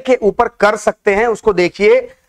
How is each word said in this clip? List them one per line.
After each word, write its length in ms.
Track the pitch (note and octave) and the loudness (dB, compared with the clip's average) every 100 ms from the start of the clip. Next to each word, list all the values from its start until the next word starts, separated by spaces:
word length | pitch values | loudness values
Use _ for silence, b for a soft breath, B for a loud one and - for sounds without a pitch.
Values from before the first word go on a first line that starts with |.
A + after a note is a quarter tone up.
| B3+ | 0
के 100 | B3 | 0
ऊपर 300 | G3+ - A#3 | 0 -2 -4
कर 260 | - G#3 G#3+ | 0 -2 0
सकते 380 | G#3+ - G#3 | -4 -2 -2
हैं, 120 | G3 A#3 | 0 -2
उसको 260 | G#3 A3 | -2 -2
देखिए। 560 | F3+ F3 - G#3 B3+ B3 b | 0 -2 0 2 2 -2 b